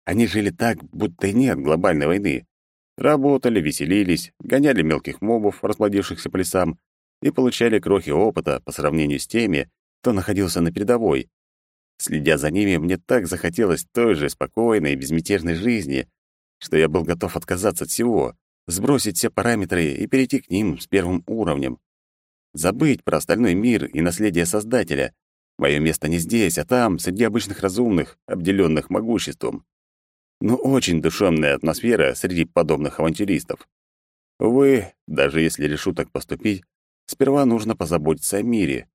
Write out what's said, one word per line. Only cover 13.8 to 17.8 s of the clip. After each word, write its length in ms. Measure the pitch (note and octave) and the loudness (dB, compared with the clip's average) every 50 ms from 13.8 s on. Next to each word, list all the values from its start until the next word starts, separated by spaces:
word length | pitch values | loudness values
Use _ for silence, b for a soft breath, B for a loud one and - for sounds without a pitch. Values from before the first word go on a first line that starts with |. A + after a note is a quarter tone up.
| - _ | -4 _
той 240 | - A#2 A#2+ A2+ F#2 | -2 0 2 2 2
же 140 | D2 C#2+ C#2 | 0 -2 -4
спокойной 640 | - - C2+ - - A2 A#2 A#2 A2 G2+ D2+ D2 C#2+ | -4 -6 -8 -6 -2 0 0 2 2 2 0 0 -2
и 20 | |
безмятежной 600 | C2+ C2+ C2+ D#2+ E2 E2 - G2+ F#2 D#2+ E2+ E2 | -4 -4 -4 -4 -2 0 0 -2 0 0 -2 -4
жизни, 520 | E2 G2+ B2 A#2+ G#2+ D#2+ C#2 C2+ C2 - _ _ _ _ _ _ _ _ _ _ - | -2 -2 -2 -2 -2 -2 -4 -4 -6 -6 _ _ _ _ _ _ _ _ _ _ -16
что 180 | - - - | -8 -2 2
я 100 | D#2 D#2+ | 2 2
был 160 | D2+ D2+ F2+ D#2+ | 4 2 0 0
готов 320 | E2+ E2+ E2+ G#2 F2 - | -2 -2 -2 -4 -4 -6
отказаться 500 | E2 - - F#2+ F2+ G2 G#2 E2+ - | -6 -6 -4 -4 0 0 0 0 -2